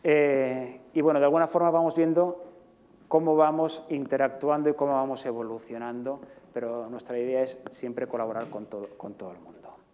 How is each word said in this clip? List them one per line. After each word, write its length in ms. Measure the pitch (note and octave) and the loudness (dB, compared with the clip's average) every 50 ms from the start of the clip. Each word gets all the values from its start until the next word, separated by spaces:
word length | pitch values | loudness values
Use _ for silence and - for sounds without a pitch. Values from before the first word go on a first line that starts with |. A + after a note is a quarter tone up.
| - | 4
Eh, 760 | E3 D3+ D3 D3 C#3+ C#3 C3+ C3 B2+ B2+ C3 B2+ B2+ - - - - - | 4 4 6 6 4 4 2 2 0 -2 -6 -8 -10 -12 -18 -20 -4 -2
y 60 | D#3+ | 2
bueno, 180 | D3 D#3+ D3 C#3 | 4 4 4 6
de 60 | C#3+ | 4
alguna 240 | C#3+ D3+ E3 E3 D#3+ | 4 4 4 2 2
forma 220 | - F3 E3+ E3+ | 2 2 4 4
vamos 260 | D#3+ E3 E3 E3 D#3+ | 4 4 2 2 2
viendo 480 | E3 E3 E3 D#3+ E3+ F3 F3+ F3 - - - - - - _ _ _ _ _ - _ - _ | 2 2 4 4 2 2 2 -2 -8 -14 -18 -20 -20 -20 _ _ _ _ _ -20 _ -6 _
cómo 260 | - D#3+ E3 D#3+ D#3 | 2 2 4 4 4
vamos 500 | D#3 D#3 D#3 D#3 D#3+ D#3+ D#3+ D#3+ - - - | 6 4 4 4 0 0 -2 -2 -8 -8 -6
interactuando 800 | D#3+ C#3 C3+ C3 C#3 C3+ C#3 B2+ C3+ C3+ - D3 D3 D3+ D3 D3+ | -6 -6 -2 -2 0 2 2 0 0 -2 -2 0 0 2 2 0
y 40 | D3 | 2
cómo 180 | D3 C#3+ C#3+ | 2 0 0
vamos 340 | C#3 C3+ C3+ C#3 C3 - - | 2 0 0 -2 -4 -6 -6
evolucionando, 960 | C3+ A#2 A#2 A2+ A2 A2+ A2+ - - A#2 A#2 A#2 A#2+ A#2+ B2 B2 C3 C#3 C#3+ - - - - - - - | -8 -6 -6 -6 -8 -8 -10 -10 -12 -12 -10 -8 -8 -8 -8 -6 -6 -8 -8 -12 -20 -20 -20 -20 -10 -8
pero 340 | A#2+ A#2 A#2 A#2 A#2+ A#2 A#2 | -6 -6 -4 -6 -6 -8 -8
nuestra 300 | A#2+ A2+ - - B2 A#2+ | -10 -12 -10 -6 -4 -4
idea 240 | A#2+ B2+ B2+ C3 | -2 0 0 0
es 180 | C3 B2+ - - - - | 0 -2 -4 -14 -16 -18
siempre 360 | - - - B2 A#2 A#2+ B2+ | -14 -10 -10 -8 -6 -6 -6
colaborar 420 | A#2+ - A#2 A2+ A2 A2 A2+ A#2 A2 | -6 -4 -6 -4 -4 -6 -8 -8 -8
con 180 | - G#2 G#2 | -10 -12 -12
todo, 240 | - - G#2 G2+ F#2+ - | -10 -12 -12 -12 -12 -14
con 180 | - - G2+ G2+ | -14 -14 -14 -14
todo 180 | - G2 F#2 | -12 -14 -14
el 60 | F2+ E2+ | -14 -16
mundo. 360 | E2 E2+ E2+ - - - - - _ _ | -20 -20 -20 -20 -20 -20 -20 -20 _ _